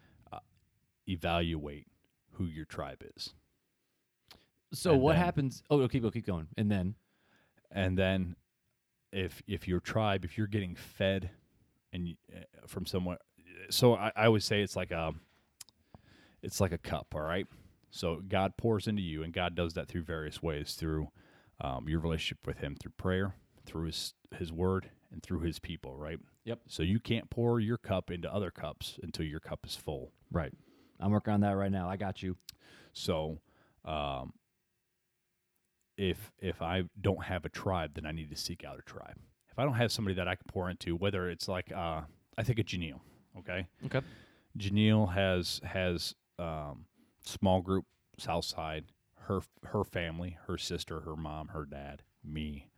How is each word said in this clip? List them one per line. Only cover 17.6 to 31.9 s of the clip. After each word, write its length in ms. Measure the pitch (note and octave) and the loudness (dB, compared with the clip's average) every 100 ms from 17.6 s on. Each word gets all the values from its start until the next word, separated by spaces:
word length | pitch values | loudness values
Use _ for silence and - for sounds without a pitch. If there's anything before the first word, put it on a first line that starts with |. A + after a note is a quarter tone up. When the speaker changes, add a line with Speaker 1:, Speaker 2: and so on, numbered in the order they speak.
| - _ _ | -20 _ _
Speaker 1:
So 320 | - F2 D#2+ F#2+ | -4 -2 -2 0
God 280 | F#2+ F#2+ - | 2 2 2
pours 320 | A2+ G#2+ A2+ | 2 2 2
into 140 | G#2 | 0
you, 220 | F2 D#2 | 0 -2
and 100 | E2 | -4
God 220 | F2 F2 E2+ | 0 0 2
does 180 | F2 | 0
that 140 | E2 - | -2 -4
through 160 | F2+ | -4
various 380 | E2 D#2+ D2+ - | -4 -4 -4 -4
ways, 320 | E2 D2 D2 - | -2 -2 -4 -4
through, 340 | D#2+ D#2 D2+ - - - - _ | 0 0 -2 -8 -20 -20 -20 _
um, 300 | D2 C2 C2+ | -4 -4 -2
your 100 | D#2+ | 0
relationship 460 | D#2+ D#2+ - - - | 0 0 -2 -6 -6
with 140 | E2 | -4
Him, 160 | C#2+ C#2+ | -6 -6
through 160 | - - | -12 -4
prayer, 360 | F#2 F#2 G2 - _ _ - | 0 0 0 -4 _ _ -10
through 200 | D#2+ E2 | -4 -4
His, 260 | D#2 - - _ - | -4 -8 -12 _ -8
His 160 | E2+ | -6
Word, 380 | E2 F#2 F#2+ - - _ | 0 2 2 -2 -16 _
and 120 | D#2+ | -16
through 160 | - F2 | -6 -2
His 200 | E2+ D#2 | -2 -2
people, 360 | - E2 C2 C2+ | -8 -10 -10 -10
right? 220 | D2+ D#2+ - _ A2 | -8 -10 -12 _ -10
Speaker 2:
Yep. 140 | A#2 - | -10 -8
Speaker 1:
So 160 | - | 0
you 160 | E2+ A2 | 4 4
can't 300 | - A2+ - | 2 -2 0
pour 300 | - A#2 A#2+ | 0 2 4
your 180 | G#2+ A#2 | 2 -2
cup 340 | - F#2+ - | 0 -2 -2
into 200 | F2 E2 | -6 -2
other 200 | G#2 F2+ | -2 -2
cups 480 | - D2+ - - - | -4 -10 -8 -12 -10
until 240 | E2+ - D#2+ | -10 -4 -4
your 140 | D2 | -4
cup 260 | - - - | -8 -10 -8
is 100 | - | -10
full. 360 | - C#2+ - _ _ | -6 -8 -8 _ _
Speaker 2:
Right. 220 | E2+ C#2 - _ _ _ _ | -2 -2 -8 _ _ _ _
I'm 120 | G2 | 2
working 220 | G#2 G#2+ | 2 4
on 80 | G#2 | 4
that 100 | G#2 G2 | 4 2
right 140 | G2 | 2
now. 180 | G2 | 0
I 80 | F2 | -2